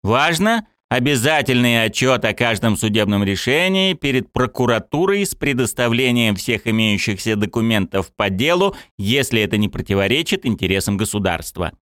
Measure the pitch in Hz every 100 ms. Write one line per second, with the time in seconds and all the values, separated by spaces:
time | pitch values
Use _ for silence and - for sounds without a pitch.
0 | 98 120 156 165 208 226 214 _ _ 123
1 | 127 139 123 156 135 123 120 117 110 -
2 | 127 127 113 101 120 110 117 101 110 107
3 | 104 101 101 98 - 143 185 190 190 185
4 | 143 127 - - 123 - 123 113 - 147
5 | 190 202 190 - 143 127 123 - 120 117
6 | 131 120 113 98 - 113 117 110 110 101
7 | - 98 110 107 101 117 113 110 90 98
8 | 92 - 104 95 143 175 196 - - -
9 | 98 135 131 113 104 107 104 - - 98
10 | 98 135 - 190 135 104 90 95 101 101
11 | 107 104 95 82 82 - 85 -